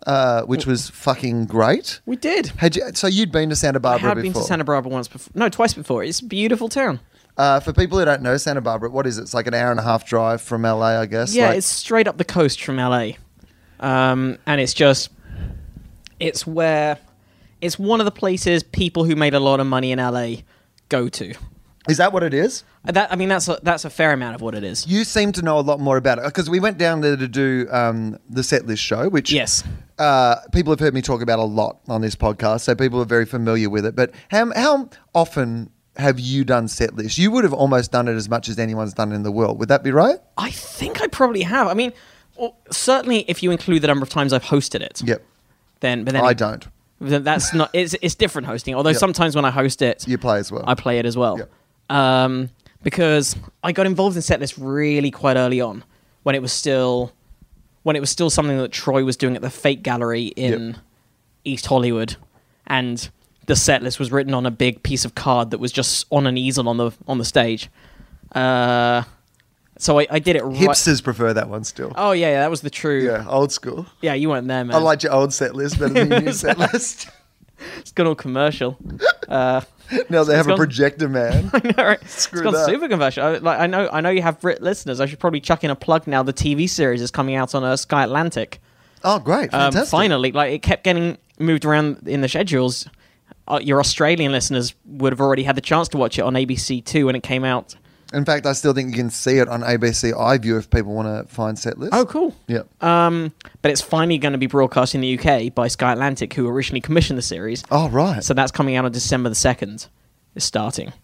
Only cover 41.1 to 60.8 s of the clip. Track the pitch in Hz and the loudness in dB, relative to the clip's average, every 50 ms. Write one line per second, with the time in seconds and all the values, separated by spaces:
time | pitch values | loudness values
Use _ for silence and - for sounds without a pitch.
41.1 | - - 269 240 220 196 175 175 233 269 220 180 185 220 254 240 - - - - | 0 0 0 2 2 -2 -2 0 0 0 0 0 0 0 -2 -2 -6 -10 -20 -20
42.1 | _ _ _ _ _ - - 466 - _ _ - - - - 247 262 269 - 254 | _ _ _ _ _ -8 -8 -8 -8 _ _ -10 -8 -2 2 2 2 2 2 0
43.1 | 233 214 208 - 170 - 180 180 170 - - 190 170 156 151 151 143 139 135 - | 0 0 0 -2 -4 -2 0 0 0 0 0 0 2 2 4 2 2 2 0 -2
44.1 | - 151 139 135 131 123 - - 147 143 - - - - - - - - 120 117 | -2 0 0 2 2 0 0 2 0 0 0 -2 -6 -8 -8 -8 -10 -6 -2 -2
45.1 | 113 - - _ _ _ _ _ _ _ _ _ _ _ - 127 123 120 107 135 | -2 -2 -4 _ _ _ _ _ _ _ _ _ _ _ -2 -2 -2 -2 -2 -2
46.1 | 131 127 123 127 120 113 110 107 110 - - - - _ _ _ _ _ - 135 | 0 2 4 4 4 2 0 -2 -4 -8 -14 -20 -20 _ _ _ _ _ -2 0
47.1 | 143 143 135 151 156 147 - - 170 160 156 - - 180 180 160 185 - 175 165 | 0 0 2 0 0 0 0 0 0 0 0 2 0 0 0 -2 -4 -4 -4 -4
48.1 | - - 220 175 - 147 123 - 113 117 - 135 131 131 143 156 147 117 196 185 | 0 0 -2 -2 0 -6 -6 -6 -8 -8 -6 -4 -4 0 2 2 4 4 2 0
49.1 | 170 175 170 160 139 151 139 127 123 135 135 135 - - 135 120 - - - 127 | 2 0 0 0 2 2 0 2 2 2 0 0 0 0 0 0 0 -2 -2 -4
50.1 | 127 - - 120 107 101 98 - - - - 123 123 - - 127 120 117 117 117 | -4 -2 0 0 0 0 0 -4 -8 -6 -2 -2 -2 0 0 0 0 0 0 -2
51.1 | 113 123 123 110 90 - - - _ _ _ _ _ _ _ - 139 143 135 131 | 0 0 0 0 0 -4 -8 -12 _ _ _ _ _ _ _ -2 0 2 4 4
52.1 | 131 131 131 131 131 127 131 123 - _ _ - _ _ - 139 - 180 170 156 | 4 4 2 2 0 -4 -6 -8 -10 _ _ -20 _ _ -6 -4 0 0 2 2
53.1 | 151 147 135 - - - - - - _ - 175 170 190 190 190 185 180 190 202 | 2 2 0 -2 -6 -8 -12 -16 -14 _ -6 -4 0 0 0 2 2 2 0 0
54.1 | 180 170 151 - 170 143 143 131 - 143 131 135 139 147 151 147 147 147 143 131 | 0 -2 0 0 0 0 -2 -6 -8 -8 -8 -4 -2 0 0 2 2 2 0 -2
55.1 | - - - 139 127 127 127 123 127 123 123 110 101 120 - _ _ _ _ _ | -2 0 0 2 2 4 2 2 0 0 -2 -4 -6 -10 -16 _ _ _ _ _
56.1 | _ _ _ 143 135 135 127 123 - - - 147 135 131 127 127 123 123 123 120 | _ _ _ -2 -2 0 -2 -4 -6 -4 -2 0 0 2 2 2 0 -2 -2 -6
57.1 | - _ _ _ - _ - _ - - _ _ _ _ - 160 151 143 139 - | -10 _ _ _ -20 _ -20 _ -20 -20 _ _ _ _ -2 -2 -2 0 -2 -4
58.1 | - - 170 151 - 165 151 147 139 131 127 - - - - 143 135 135 135 131 | -2 0 0 0 2 0 0 0 0 -2 -2 -4 -6 -6 -2 0 2 2 2 0
59.1 | 123 - 139 127 123 - 123 123 - - - 143 139 120 - 135 120 120 120 117 | 0 0 0 -2 -2 -2 -6 -8 -8 -2 0 0 0 0 -2 -4 -2 -2 -2 -2
60.1 | 117 117 117 101 - - 127 123 113 117 113 113 117 - | -2 -2 -4 -6 -6 -4 -2 -2 -2 -2 -4 -8 -12 -14